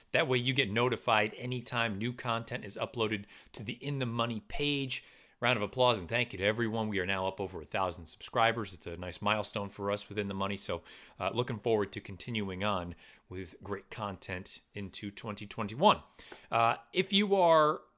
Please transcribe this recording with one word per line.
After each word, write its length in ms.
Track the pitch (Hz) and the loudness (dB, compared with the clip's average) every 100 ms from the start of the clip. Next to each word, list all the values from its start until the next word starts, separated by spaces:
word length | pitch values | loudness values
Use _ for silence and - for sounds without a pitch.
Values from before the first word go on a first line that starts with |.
| - | 0
That 140 | 123 151 | 2 4
way 120 | 127 | 2
you 160 | 123 | 2
get 180 | 131 110 | 2 2
notified 640 | 113 123 117 - 110 107 - | 2 2 2 4 4 4 -2
anytime 600 | 123 127 - 120 117 98 | -6 -6 -4 -2 0 -2
new 160 | 120 | -4
content 500 | 123 123 113 - 120 | -4 -2 -2 -4 -8
is 140 | 107 - | -6 -6
uploaded 440 | 110 120 107 104 101 - - | -4 0 0 0 -6 -20 -18
to 100 | - | -10
the 120 | 107 123 | -8 -6
In 160 | 143 139 | -4 -2
the 80 | 123 | -2
Money 360 | 117 117 110 - | 0 0 -2 -4
page. 560 | - 147 143 131 - - - _ - | -2 0 0 -2 -6 -10 -20 _ 0
Round 160 | 120 117 | 2 2
of 60 | |
applause 360 | 101 127 123 110 | 0 4 4 4
and 100 | 85 | 0
thank 240 | 117 120 | -2 -2
you 60 | 92 | 0
to 60 | |
everyone. 440 | 101 110 113 113 107 | 2 2 0 0 0
We 100 | 98 | 0
are 80 | 90 | 0
now 200 | 95 95 | 0 0
up 140 | - | -2
over 220 | 95 90 | -6 -6
a 40 | 76 | -4
thousand 400 | 101 92 82 82 | 0 0 -2 -10
subscribers. 680 | - - 123 113 113 101 | -12 -4 2 4 2 -4
It's 120 | 90 - | -6 -8
a 100 | 85 | -6
nice 260 | 92 - | -6 -2
milestone 460 | 104 107 101 107 101 | 0 0 0 -4 -6
for 200 | - 101 | -4 -2
us 180 | 101 - | -2 -4
within 200 | 104 98 | -4 -4
the 60 | |
money. 240 | 98 98 98 | -2 -2 -2
So, 240 | - 85 - - - - | -4 -6 -8 -20 -18 -4
uh, 120 | 92 | -2
looking 260 | 117 123 110 | 0 -2 -2
forward 340 | 120 107 101 | 2 2 2
to 80 | 101 | -4
continuing 600 | - 95 - 113 98 92 | -10 -10 -4 -4 -2 -2
on 320 | 104 95 87 - - - - | 0 0 -2 -10 -18 -20 -12
with 240 | 92 90 - | -10 -10 -12
great 260 | 98 98 - | -8 -8 -8
content 680 | - 104 92 - 92 95 - _ | -6 -6 -6 -8 -8 -8 -12 _
into 360 | 104 98 - 104 | -10 -8 -8 -8
twenty 360 | - 113 101 101 | -8 -8 -8 -8
twenty-one. 540 | - 101 117 202 - - - - - - | -6 -6 4 4 4 -2 -20 -20 -18 -2
Uh, 220 | 117 117 - - | 4 4 2 -2
if 180 | 175 185 | -2 2
you 220 | 196 208 196 | 2 4 6
are 440 | 170 160 151 180 - | 8 8 6 2 -8